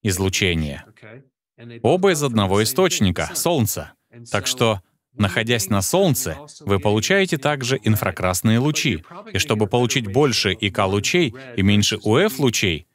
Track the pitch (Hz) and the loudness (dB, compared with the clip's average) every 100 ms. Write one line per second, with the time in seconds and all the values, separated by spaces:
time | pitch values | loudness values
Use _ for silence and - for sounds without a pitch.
0 | 107 87 95 - 95 82 76 71 - _ | -2 0 0 2 0 0 -4 -8 -16 _
1 | 107 123 _ _ _ _ 120 117 113 180 | -20 -20 _ _ _ _ -20 -4 0 2
2 | 196 160 147 113 95 98 110 - 185 - | 2 2 0 0 2 2 2 2 2 2
3 | 98 82 78 - 165 165 107 - 73 _ | 0 0 -6 -2 0 0 0 -4 -10 _
4 | _ 120 117 104 - - 117 101 _ _ | _ -20 -6 -4 -4 0 0 0 _ _
5 | _ - 101 120 113 120 95 101 92 175 | _ -4 -2 -2 0 -2 0 -2 0 2
6 | 196 123 87 78 147 - - 98 104 107 | 2 0 -4 -10 -14 -12 -2 0 2 0
7 | - 196 190 160 147 147 120 135 113 104 | 2 0 0 0 -2 -2 -2 0 2 0
8 | - 90 90 90 113 113 139 151 143 85 | 0 -2 -2 0 0 2 0 -2 -2 -4
9 | - 175 - 95 - 110 107 120 120 135 | -8 -20 -8 -4 -2 0 2 2 2 0
10 | 107 107 147 110 - 92 101 - 95 101 | -2 2 2 2 -2 0 -2 0 0 0
11 | 104 180 151 - - 117 98 104 101 101 | 0 0 0 -4 -10 0 2 4 2 -2
12 | 107 120 208 - 135 - 101 76 - | 2 2 2 2 0 0 -2 -2 -8